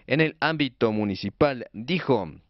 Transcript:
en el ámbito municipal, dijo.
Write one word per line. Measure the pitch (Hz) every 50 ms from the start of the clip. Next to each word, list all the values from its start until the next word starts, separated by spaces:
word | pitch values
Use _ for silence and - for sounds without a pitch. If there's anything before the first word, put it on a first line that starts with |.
| _ -
en | 127 151
el | 160 156 - -
ámbito | - 151 160 156 143 131 - - 120 113 110
municipal, | 107 107 104 95 - - - - - 151 147 135 120 104 - -
dijo. | 98 117 123 175 175 - - 131 110 95 80 - - _